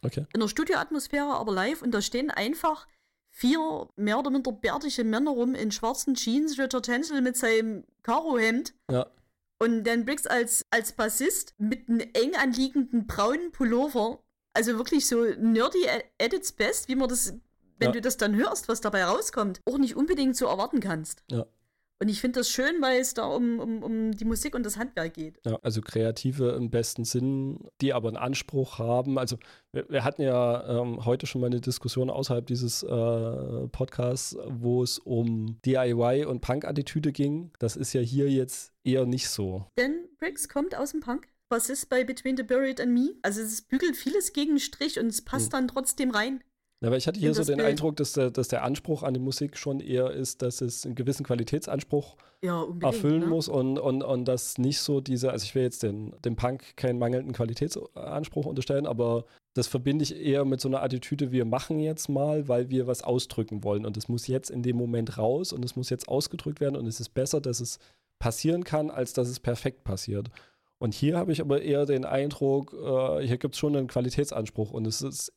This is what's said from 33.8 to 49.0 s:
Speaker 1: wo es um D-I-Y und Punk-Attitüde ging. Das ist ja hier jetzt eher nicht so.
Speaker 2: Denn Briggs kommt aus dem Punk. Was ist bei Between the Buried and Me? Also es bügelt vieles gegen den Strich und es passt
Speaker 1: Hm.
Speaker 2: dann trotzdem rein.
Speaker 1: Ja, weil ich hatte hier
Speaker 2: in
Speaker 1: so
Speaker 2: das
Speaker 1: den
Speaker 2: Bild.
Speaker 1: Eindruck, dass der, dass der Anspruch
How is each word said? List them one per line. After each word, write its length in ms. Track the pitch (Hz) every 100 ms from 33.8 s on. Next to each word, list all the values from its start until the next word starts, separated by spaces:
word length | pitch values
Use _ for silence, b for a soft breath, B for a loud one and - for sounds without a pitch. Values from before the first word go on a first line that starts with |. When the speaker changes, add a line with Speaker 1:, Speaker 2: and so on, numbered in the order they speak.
| 156 - 123 131 - - -
Speaker 1:
wo 380 | 120 120 123
es 160 | 123 -
um 580 | - 120 117 113 110 113 127
D-I-Y 600 | 131 123 117 117 135 151
und 140 | 123
Punk-Attitüde 720 | - 131 - 143 139 160 147
ging. 380 | 139 143 156 170 -
Das 180 | 117 -
ist 160 | 123
ja 80 | 131
hier 280 | 117 135 143
jetzt 440 | 135 127 - - _
eher 220 | 131 131 123
nicht 240 | 127 -
so. 360 | - 95 92 95 -
Speaker 2:
Denn 320 | 262 330 349 _
Briggs 320 | 320 285 -
kommt 260 | 285 339 -
aus 160 | 285
dem 80 | 311
Punk. 300 | 247 254 - _ _
Was 200 | 233 -
ist 180 | 277 -
bei 140 | 254
Between 320 | 254 254 262 262
the 80 |
Buried 380 | 226 254 269 254
and 100 | 247
Me? 180 | 240 277 -
Also 180 | 196 202
es 200 | 220 220
bügelt 340 | - 262 349 262
vieles 380 | 269 392 370
gegen 220 | - 294 285
den 40 |
Strich 400 | - - 294 -
und 80 | 233
es 160 | 214
passt 220 | - 269 -
Speaker 1:
Hm. 60 |
Speaker 2:
dann 160 | 277 254
trotzdem 420 | 269 269 - 262
rein. 320 | 208 233 262 - _ _ _
Speaker 1:
Ja, 80 | 117
weil 60 | 131
ich 100 | 160
hatte 120 | 202
hier 100 | 151
Speaker 2:
in 40 |
Speaker 1:
so 60 | 156
Speaker 2:
das 80 | 143
Speaker 1:
den 80 | 143
Speaker 2:
Bild. 120 | 220
Speaker 1:
Eindruck, 260 | 151 156 151
dass 180 | 139
der, 180 | 143 127
dass 180 | 131 123
der 140 | 123
Anspruch 380 | 127 139 - 147